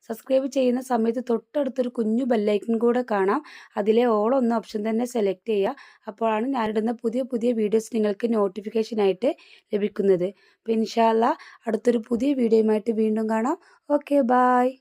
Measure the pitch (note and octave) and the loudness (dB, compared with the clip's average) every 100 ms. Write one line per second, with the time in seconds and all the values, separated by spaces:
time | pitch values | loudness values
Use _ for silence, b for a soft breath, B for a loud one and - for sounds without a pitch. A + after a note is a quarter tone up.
0 | _ A3+ - C4+ C4+ C4+ B3+ B3 C4 A#3+ | _ -14 0 0 0 0 0 0 -2 0
1 | A3+ A#3 B3 A#3 - D4+ C4+ A#3+ A#3+ B3 | 0 -2 -2 -4 -2 -4 -4 -2 -4 -2
2 | A3 A3+ C4 A#3+ G#3 G#3 G#3+ A3+ A#3 A#3+ | -2 0 0 0 2 0 0 0 2 0
3 | B3 G#3 F#3+ B3 B B B - G#3 A3 | -2 -2 0 -2 B B B -6 2 2
4 | B3 G#3+ G#3 C4+ A#3+ A#3 F#3+ A3 G#3 A3+ | 4 2 2 2 0 -2 -4 -6 -4 -2
5 | B3 B3 G3+ F#3 - G#3+ G3 C#4 B B | -2 -2 -2 -4 -4 -2 -2 -4 B B
6 | - G#3 A3+ G#3+ A#3+ C4+ A3 A3 A3 A#3 | -16 -4 -2 -2 -2 -2 -2 -2 -2 -4
7 | A#3 A3+ C4 B3 A#3 A#3 G#3+ A3 A3 A3+ | -4 -4 -4 -2 -2 0 2 0 0 -2
8 | G#3 G3+ A#3 A3+ G3+ F#3+ G3+ A3 A3 A3 | -2 -2 -2 0 0 -2 -6 -4 -4 0
9 | G3+ F#3 B3 - B B B G#3+ G3+ - | 0 2 -2 -4 B B B -2 -2 0
10 | G3 F#3 F3+ G3+ b b - A3+ G#3+ - | 2 2 2 -6 b b -4 -2 0 2
11 | A3+ A3+ A#3 D#4+ B B - A3 - A#3 | 2 4 2 0 B B -6 -2 0 0
12 | A3 A#3 C4 C#4 A#3 A3 A3 G#3+ G#3 G#3+ | 0 -2 0 0 2 4 4 0 -2 0
13 | A3 G#3+ A3 A3 A#3 E4 b b _ D4 | 0 0 -2 -2 -2 -4 b b _ -2
14 | D4 C#4+ B3 B3 B3 B3 B3+ C4 | 2 0 2 4 4 4 2 -2